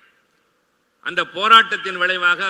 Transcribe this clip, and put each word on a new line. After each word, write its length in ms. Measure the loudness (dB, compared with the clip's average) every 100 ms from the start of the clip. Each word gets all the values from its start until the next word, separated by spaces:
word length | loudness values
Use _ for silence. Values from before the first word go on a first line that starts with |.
| _ _ _ _ _ _ _ _ _ _ -8
அந்த 160 | -6 -6 -4
போராட்டத்தின் 640 | 4 4 4 -2 -8 -4
விளைவாக 380 | -4 -2 0 -2 -4